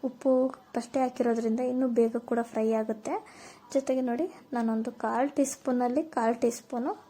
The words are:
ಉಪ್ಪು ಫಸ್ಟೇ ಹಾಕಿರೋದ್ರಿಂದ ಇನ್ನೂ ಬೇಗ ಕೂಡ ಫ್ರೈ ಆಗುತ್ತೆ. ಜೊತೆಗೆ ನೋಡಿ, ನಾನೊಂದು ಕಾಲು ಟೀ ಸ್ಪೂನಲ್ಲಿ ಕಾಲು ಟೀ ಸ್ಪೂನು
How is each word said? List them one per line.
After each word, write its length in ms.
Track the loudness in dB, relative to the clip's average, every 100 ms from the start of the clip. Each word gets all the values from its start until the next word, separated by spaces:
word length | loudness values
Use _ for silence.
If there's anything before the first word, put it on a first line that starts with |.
ಉಪ್ಪು 280 | -4 -2 2 4 2 -2 -6
ಫಸ್ಟೇ 300 | -6 -4 -2
ಹಾಕಿರೋದ್ರಿಂದ 600 | -2 0 0 2 0 0 0
ಇನ್ನೂ 180 | 0 2
ಬೇಗ 280 | 4 2 2
ಕೂಡ 160 | -2 -2
ಫ್ರೈ 240 | -2 0 2
ಆಗುತ್ತೆ. 400 | 2 0 -4 -4 -6 -8 -20 -20 -20 -4
ಜೊತೆಗೆ 300 | -2 0 0
ನೋಡಿ, 240 | 0 0 -2 -6 -6
ನಾನೊಂದು 380 | -2 0 0 -2
ಕಾಲು 380 | -4 -2 0 0
ಟೀ 140 | 2 0
ಸ್ಪೂನಲ್ಲಿ 560 | 0 -2 0 2 0 -2
ಕಾಲು 260 | 0 2 2
ಟೀ 100 | 0
ಸ್ಪೂನು 400 | -2 -8 -6 -4 -6 -10